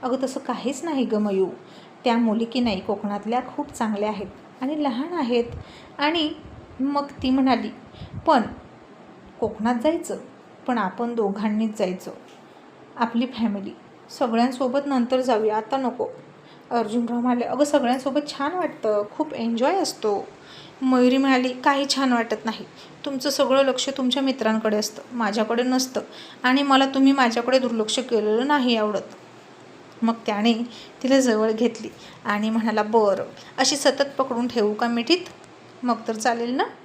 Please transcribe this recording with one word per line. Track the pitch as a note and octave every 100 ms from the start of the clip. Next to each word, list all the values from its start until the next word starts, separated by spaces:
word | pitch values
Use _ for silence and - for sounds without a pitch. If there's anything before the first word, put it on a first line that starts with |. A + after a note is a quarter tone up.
"अगं | B3+ C4
तसं | C4 C#4+
काहीच | - A#3 G#3+ C#4+
नाही | E4+ C#4+ G#3+
ग | G#3+
मयू, | G#3 F#3+ F#3 - - - - -
त्या | B3+ A#3
मुली | A#3 G#3+ A3+
की | B3+
नाही | A#3+ F#3+
कोकणातल्या | F#3+ G3+ G3+ G3+ G#3 A#3+ B3+
खूप | - D4
चांगल्या | - A3 G3+ G#3
आहेत | G3 F#3+ - - -
आणि | C4 D4+
लहान | C#4+ A#3 D#4+
आहेत." | F4 B3 A#3+ A#3+ - - - - -
आणि | D4 E4+ D#4 - - - - -
मग | C4+ C#4+ C#4+ -
ती | B3+
म्हणाली, | C4 C4 A#3 G#3 - - - - - -
"पण | C#4 G3+ - - - - - - - - -
कोकणात | A3 - A3 B3
जायचं, | D4+ E4 - G3 - - - - -
पण | A#3+
आपण | G3 - A#3+ A#3
दोघांनीच | G3+ G3+ G#3+ G#3 A3 G#3+
जायचं, | F#3 F#3 - - - - - - - - - -
आपली | A#3 A#3 B3+
फॅमिली, | - A3+ G3+ G3 - - - -
सगळ्यांसोबत | - B3+ A3+ B3 B3+ C4 C4+ C#4+
नंतर | C4 A#3 C4
जाऊया, | B3+ A3 G#3+ G#3+
आता | A3 C4+
नको." | B3+ - - - - - - - -
अर्जुनराव | A#3 G#3+ A#3 A#3 A#3+
म्हणाले, | B3 A#3+ A#3+
"अगं | B3
सगळ्यांसोबत | C#4+ D4 A#3+ C4 C#4 C4+ D4
छान | - C#4+
वाटतं, | F4+ D#4+ - A3 G#3 G#3
खूप | - D4+
एन्जॉय | - A#3 A#3 C4 F#4+
असतो." | D#4 - A3 G3+ - - - - - -
मयुरी | C4 B3+ B3 C4
म्हणाली, | C4+ B3+ B3+ B3
"काही | D4+ C#4 C#4
छान | C4 C4+
वाटत | A#3+ A3+ G#3+ A3+
नाही, | G3+ F#3+ - - - D4
तुमचं | C4+ D4
सगळं | C#4 C4 C4+
लक्ष | C4+ B3+ C#4+ C#4
तुमच्या | B3+ C#4
मित्रांकडे | C4+ C4 A3 A3 A3 G#3+
असतं, | G#3+ - -
माझ्याकडे | B3 G#3+ G#3 G#3+ A#3
नसतं, | B3+ B3+ B3+ - - - - -
आणि | B3+ C4
मला | C#4+ C4+ C4+
तुम्ही | C4+ C4+
माझ्याकडे | C#4 B3 A#3 A#3 C4
दुर्लक्ष | B3+ A3+ G#3+ -
केलेलं | A#3 A3+ G#3+ A3 C4+
नाही | D4 B3 A3+
आवडत." | G#3+ G3+ - - - - - - - - - -
मग | A3+ A3+ -
त्याने | G3+ A3+ A3+ A#3+ - - -
तिला | B3+ C4+
जवळ | B3+ A3 A3
घेतली | G#3+ A#3 A3 - - - - -
आणि | G#3 A3
म्हणाला, | A3+ A3 G#3+
"बरं, | G#3+ A3+ G#3 F#3+ - - - -
अशी | C4 C#4+
सतत | C#4+ C4+ C#4 -
पकडून | C4+ A#3+ B3
ठेवू | B3 G#3
का | G#3+ A#3+
मिठीत? | A#3 A#3+ F4 F4+ - - - - -
मग | B3 A3+ -
तर | A3
चालेल | B3 A#3 A#3 C4
ना?" | G#4 -